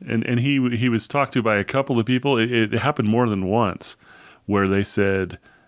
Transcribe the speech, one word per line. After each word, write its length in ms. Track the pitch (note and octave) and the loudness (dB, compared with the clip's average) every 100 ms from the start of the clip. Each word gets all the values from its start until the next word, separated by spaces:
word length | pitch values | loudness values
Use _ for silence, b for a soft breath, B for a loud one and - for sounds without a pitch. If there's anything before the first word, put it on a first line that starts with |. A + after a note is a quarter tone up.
| - | -4
And, 180 | A2+ - | -4 0
and 140 | A#2+ | 0
he, 360 | C3+ C#3 B2 A#2 | 0 0 0 0
he 140 | B2 | 0
was 180 | A2+ - | 0 0
talked 240 | C#3+ C3 | -2 0
to 100 | B2+ | 0
by 140 | A2 G#2 | 2 2
a 60 | |
couple 360 | G2 C3+ C#3 A#2+ | 0 -2 0 0
of 80 | A2 | 0
people. 320 | B2+ C#3+ A#2+ | 0 2 0
It, 120 | A#2 | 2
it 200 | A#2 G#2+ | 0 0
happened 340 | A2 B2+ D3 G#2+ | 0 -2 0 0
more 220 | A2+ A#2+ | 2 2
than 160 | G2 F#2 | 0 0
once 520 | A2 G#2 - - - b b b b - | 0 0 -2 -10 -12 b b b b -2
where 200 | G2+ G2 | 0 2
they 160 | G2 | 2
said, 540 | G2+ - G2 F#2+ F2+ F#2 b b | 0 0 0 0 -4 -10 b b